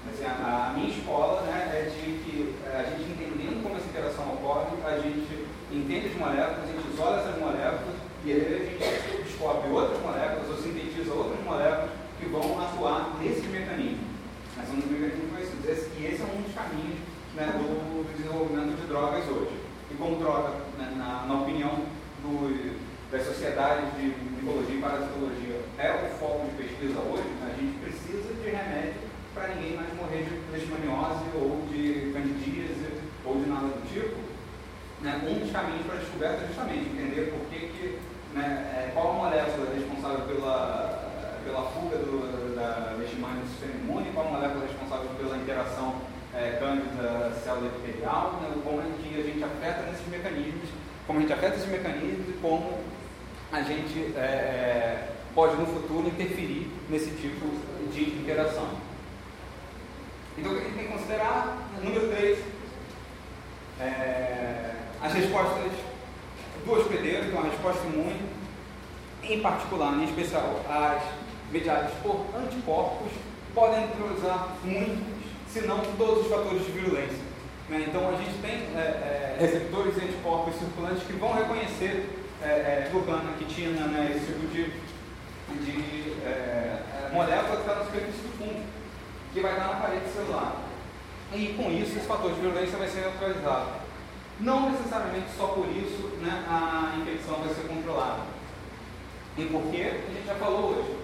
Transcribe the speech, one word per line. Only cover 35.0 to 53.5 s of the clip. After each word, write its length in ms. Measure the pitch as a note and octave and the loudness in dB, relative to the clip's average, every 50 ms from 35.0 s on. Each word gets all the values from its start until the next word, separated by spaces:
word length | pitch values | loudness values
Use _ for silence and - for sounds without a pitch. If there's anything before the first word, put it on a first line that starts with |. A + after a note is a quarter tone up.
né? 200 | D3 C#3+ C3+ D3 D3+ D#3+ | -2 -2 -2 0 0 0
Um 100 | G3+ G#3+ | 0 0
dos 120 | - G3+ | 0 0
caminhos 340 | - G3 E3 E3 D#3+ E3 D#3+ | 0 0 0 0 -2 -2 -2
pra 100 | - - | -2 -2
descoberta 460 | - - - - D3+ D3+ D#3+ D#3 - - | -4 -4 -4 -2 0 0 0 0 0 -2
é 40 | |
justamente 420 | E3+ E3+ - - - D#3 D3 - - | -4 -4 -2 -2 -2 0 -2 -2 -2
entender 440 | - C#3 - - - - D#3 D#3 D3+ | -2 -2 -2 0 0 0 0 0 0
por 120 | - - D#3 | -4 -4 -6
que 180 | D#3+ D#3+ E3 E3+ | -6 -6 -6 -8
que, 300 | E3+ F3+ F3+ F#3 - - - - - - - - - | -6 -4 -4 -4 -4 -4 -8 -10 -12 -12 -12 -6 -4
né, 320 | C#3 C#3+ C#3+ C#3 - - C3+ B2+ | -2 0 0 0 0 -2 -2 -2
é, 180 | B2+ B2+ B2+ C3+ | -2 -2 0 2
qual 180 | D#3+ E3 F3 | 2 2 4
a 20 | F3 | 2
molécula 560 | E3+ E3+ - D#3 - D3 - - D3 C3+ - | 2 2 4 4 4 4 4 2 0 0 0
é 80 | C3+ | 0
responsável 440 | C#3 C3 - C3+ C3+ C3+ C#3 C#3 C3+ - | -2 -2 -2 -4 -4 -2 0 0 0 0
pela, 1120 | - C#3+ C#3+ C3+ C3+ C3 - - - - - - - - - - - - - - - - - - | 0 0 0 2 2 2 4 2 2 0 0 0 0 -2 -2 -4 -6 -6 -6 -6 -6 -6 -6 -4
pela 160 | C#3 C3 C3 B2+ B2+ | -2 -2 0 -2 -2
fuga 280 | - E3 E3+ E3+ D#3+ | -2 -2 -2 0 0
do, 580 | C#3+ C#3 C3+ C3+ C#3 B2+ B2+ B2 B2 A#2+ B2 A#2+ | 0 0 2 0 0 0 0 -2 -2 -2 -2 -2
da 420 | A#2+ A#2+ A#2 A2+ A#2 A2+ A2+ A2 | 0 0 0 0 0 -2 -2 -2
leishmania 440 | A2+ A#2 A2+ A#2 B2 B2 B2 B2 B2 | -2 -4 -4 -2 -4 -4 -2 -2 -4
do 80 | B2 - | -4 -4
sistema 240 | - - - - B3 | -6 -6 -6 -6 -4
imune, 380 | A#3 - - - G3 - - - | -4 -2 0 0 0 0 0 0
qual 140 | D#3+ D#3+ | 2 2
a 40 | D#3 | 2
molécula 340 | D3 C#3+ C#3+ C#3 C#3 C#3 C3+ | 2 2 2 2 2 0 -2
é 20 | |
responsável 420 | C3 C3+ - - C#3+ C3+ C3 C3 B2+ B2+ | -2 -4 -4 -4 -4 -2 -2 -2 -4 -4
pela 200 | C3 C3+ C3 C3 | -2 -2 -2 0
interação, 580 | B2+ C3 C3+ C3+ B2+ B2 B2 B2+ C3 B2+ B2+ C3 C3 - - - - - - - | 0 0 0 0 0 0 0 0 -2 -2 -2 -2 -2 -4 -6 -8 -10 -10 -6 -2
é, 240 | B2 A#2+ A#2+ A#2+ A#2+ | 0 0 2 2 2
cândida 760 | C3+ C#3 C#3 C#3 C3+ B2 A#2+ B2 A#2+ A#2+ A#2+ A#2+ A#2+ A#2 A#2 A#2+ - | 2 2 2 2 2 0 -2 0 0 2 2 2 2 2 0 -2 0
célula 240 | B2+ B2 B2 A#2+ | 0 0 0 0
epitelial, 720 | A#2+ B2 B2 A#2+ - - - A3+ - - - - F#3 F3+ F3 | -2 -2 -4 -4 -4 -4 -2 0 2 2 2 2 2 0 -2
né? 120 | D#3+ D3+ D3+ D3 - | -2 -2 -2 -2 0
Como 180 | D3+ D3+ D3 | 0 0 0
é 40 | D3+ D#3+ D#3+ - | 0 -2 -4 -4
que 180 | D#3 D3+ D3+ D3 | -6 -4 -2 0
a 40 | D3 | 0
gente 200 | D3 D3+ D3+ D3 | 0 0 0 0
afeta 420 | C#3+ - - - - - - F3 | 0 -2 -2 -2 -2 0 0 -2
nesses 220 | E3+ F3 - - | -4 -4 -6 -6
mecanismos, 600 | F3 F3 F3 - F#3+ D#3+ D3 D3 D#3 D#3+ F3 F3 D#3+ - - - - - - - | -6 -6 -4 -2 -2 -2 0 -2 -2 -2 -4 -6 -6 -8 -8 -10 -10 -10 -10 -4
como 140 | - D#3 D3+ | 2 4 4
a 20 | |
gente 120 | D3+ D3+ D3 | 6 6 4
afeta 220 | C3+ - F#3+ - | 4 4 4 4
esses 140 | G3 - - | 2 0 0
mecanismos 600 | - - - A2+ G2+ - - F#2+ G2 F#2 - - | 0 0 0 0 -2 0 0 0 0 -2 -2 -4
e 80 | - - | -4 0
como 380 | - E3 D#3+ E3 F3 - - - - - - - - - - - - - - - - - | 4 4 4 4 2 0 -2 -2 -4 -6 -8 -10 -10 -12 -12 -12 -12 -12 -12 -12 -8 -2